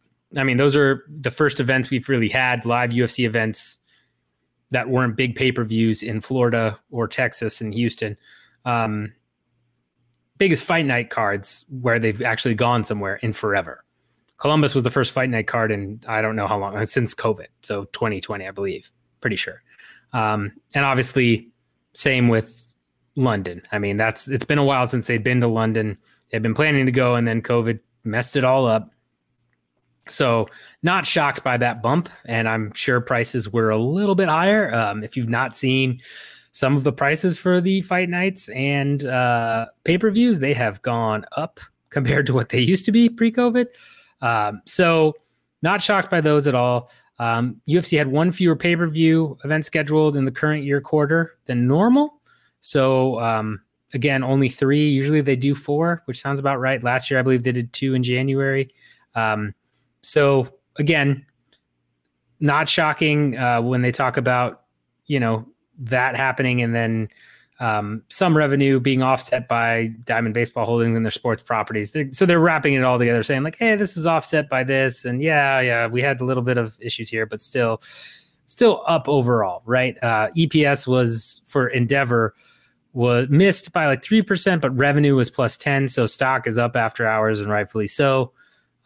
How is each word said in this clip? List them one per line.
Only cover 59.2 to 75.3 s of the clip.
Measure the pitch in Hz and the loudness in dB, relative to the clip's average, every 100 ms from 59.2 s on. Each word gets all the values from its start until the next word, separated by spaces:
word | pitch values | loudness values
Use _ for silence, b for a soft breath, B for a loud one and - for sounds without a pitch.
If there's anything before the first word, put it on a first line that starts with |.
| 110 107 104 - _ _ _ _ | -2 -2 -4 -10 _ _ _ _
so, | - - 139 135 123 - _ - | -2 2 4 4 0 -8 _ -4
again, | 147 160 143 131 - _ _ _ _ _ _ _ _ _ _ _ | 0 2 2 -2 -6 _ _ _ _ _ _ _ _ _ _ _
not | 147 147 156 | 0 2 2
shocking, | - 156 143 156 147 143 120 | 2 0 2 2 2 0 0
uh, | 123 120 | 0 0
when | 120 127 | 0 0
they | 123 | 0
talk | 120 131 123 | 0 -2 0
about, | 120 123 123 - _ _ _ _ - | 0 0 0 -4 _ _ _ _ -4
you | 139 | -2
know, | 117 110 113 _ _ - | 0 -2 -6 _ _ -16
that | 120 123 131 127 | -4 0 0 0
happening | 135 131 131 123 | -2 0 0 0
and | 117 | 0
then, | 117 113 113 107 b b b b _ | 0 0 -2 -4 b b b b _
um, | 120 107 104 110 - | -2 -2 -4 -10 -10
some | - 185 156 | -2 2 4
revenue | 147 139 139 135 | 4 2 4 2
being | 127 131 | 2 2
offset | 131 131 - 131 120 | 2 0 0 -4 -2
by | 117 117 113 113 113 | 0 0 0 -2 -6
Diamond | 123 113 117 | -4 -2 -2
Baseball | 110 120 - | -2 -2 -2
Holdings | 113 117 117 113 | -2 2 2 0
and | |
their | 110 | -2
sports | - 123 110 | -4 -4 -4
properties. | - 113 104 110 104 | -2 -4 -2 -4 -4
They're, | 156 135 | -6 -6
so | 131 | 0
they're | 185 170 | 2 4
wrapping | 165 156 143 | 4 2 2
it | 135 | 2
all | 127 123 | 2 2
together, | 123 120 | 2 2
saying, | 107 139 | 0 -2
like, | 151 - | -2 -2
"Hey, | 233 208 | 0 2
this | 202 175 | 0 -2
is | 160 | 0
offset | 165 - 156 143 | 0 0 -2 0
by | 131 | -2
this." | 127 135 135 123 | 0 0 0 -2
And | 123 123 | -6 -2
yeah, | 156 | 0